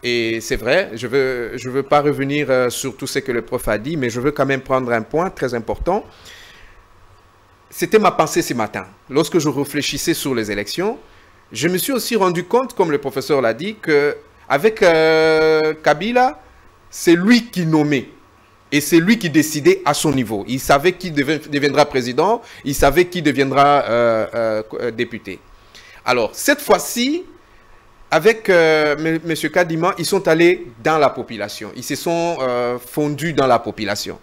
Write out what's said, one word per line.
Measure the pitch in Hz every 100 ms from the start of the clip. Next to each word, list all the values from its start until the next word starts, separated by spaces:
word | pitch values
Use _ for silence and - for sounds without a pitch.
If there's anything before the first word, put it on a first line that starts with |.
Et | 123 120 113 113
c'est | 110 127
vrai, | 110 160 -
je | 110 120
veux, | 135 131 127 113 120
je | 123
veux | 127
pas | 135 147
revenir, | 147 131 139 147 135
euh, | 127 123
sur | 117 135 110
tout | 135
ce | 143
que | 131
le | 117
prof | 117 123 -
a | 107
dit, | 117 165
mais | 127
je | 117
veux | 131
quand | 147 135
même | 139
prendre | 131 131 127
un | 120
point | 107 151 185
très | - 135
important. | 120 110 104 - 196 - - - - - - - - _ _ - _ _ _ _ _ _
C'était | - 165 220
ma | 196
pensée | - 160 -
ce | 160
matin. | 127 107 104 92 - _
Lorsque | 135 - 170
je | 151
réfléchissais | 131 143 147 127 147 -
sur | 160 143
les | 123 107
élections, | 101 104 - 196 233 - - _ _ _
je | 110 151
me | 180
suis | 175
aussi | 262 -
rendu | 226 185 175
compte, | 175 233 262
comme | - 175
le | 143
professeur | 139 135 131 143
l'a | 117
dit, | 113 185 214
que | - 147 147 123 - _ -
avec, | 139 208 220
euh, | 190 160 160 160 160 156 156 156 156 156
Kabila, | - 147 202 240 254 302 - - - _ _
c'est | - - 170
lui | 190 240 233
qui | - 160
nommait. | 156 147 139 104 - _ _ _ _ _
Et | 143
c'est | 147 165
lui | 170 233
qui | 180
décidait | 147 143 151 143 190
à | -
son | 151 160
niveau. | 135 113 110 101
Il | 127
savait | - 143 160
qui | 180 185
devin-, | 147 135 156 -
deviendra | 143 147 135
président, | 147 131 123 123 175 226 - -
il | 127
savait | 143 139 143 175
qui | 180
deviendra, | 147 135 135 131 143 143 104
euh, | 117 120 113 98
euh, | 110 113 107 110
euh, | - 120
député. | 113 117 110 101 90 _ - _ - - -
Alors, | - 123 107
cette | - - 285
fois-ci, | - 185 - - 247 330 370 - _ - _ - _ _ -
avec, | 156 175 220 -
euh, | 180 160 156 151 147
M-, | 160 160
monsieur | 165 156 156
Kadima, | 185 175 165 175 196
ils | 160
sont | 196 180
allés | 160 170 175 - -
dans | 113 160
la | 147
population. | - 110 113 104 - 107 107
Ils |
se | 120 139
sont, | - 170 170 160
euh, | 131 123 120 123
fondus | - - 147 147 165
dans | 143 135
la | 117
population. | - - 101 104 - 85